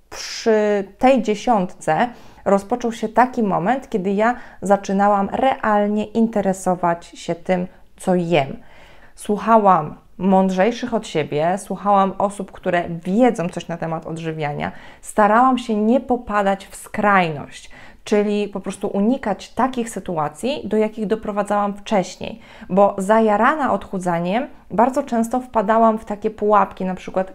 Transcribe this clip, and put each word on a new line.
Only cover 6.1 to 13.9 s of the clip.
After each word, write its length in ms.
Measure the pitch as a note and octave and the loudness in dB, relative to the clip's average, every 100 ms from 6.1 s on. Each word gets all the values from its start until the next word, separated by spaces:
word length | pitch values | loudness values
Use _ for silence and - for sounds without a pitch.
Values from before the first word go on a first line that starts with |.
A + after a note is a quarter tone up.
| A3+ A3+ G#3+ F#3+ F#3+ F#3 F3+ F3 E3+ - | 0 0 2 0 -2 -2 0 0 -2 -8
się 300 | - - E3+ | -14 -8 -6
tym, 320 | - F#3 F3+ - - - | -2 -2 -2 -10 -20 -8
co 180 | - F3+ | 0 0
jem. 420 | E3+ E3+ C3 A#2+ - - - - - - | 2 2 0 -8 -16 -20 -20 -20 -20 -14
Słuchałam 800 | - G3+ G3 A3+ G3+ F3 D3+ - - - | -4 -4 4 4 6 4 0 -12 -20 -4
mądrzejszych 760 | F#3 F#3+ F#3+ F#3 G#3 A#3 A#3+ | 2 4 4 2 0 0 -4
od 140 | A3+ - | -4 -2
siebie, 500 | D#3+ C3 C#3+ E3 G3 | -4 -2 -2 0 -2
słuchałam 560 | - F3+ F#3+ G3+ G3 F#3 | -6 -6 2 2 2 0
osób, 340 | G3 G3 F#3+ | -4 -4 -12
które 320 | - F#3 F3 E3+ | -6 -2 -2 -2
wiedzą 600 | E3+ F3 G3+ B3 F#3+ E3+ | -6 -2 2 4 2 -4
coś 180 | F3+ - | -6 -10
na 100 | E3+ | -8
temat 280 | D#3+ | -6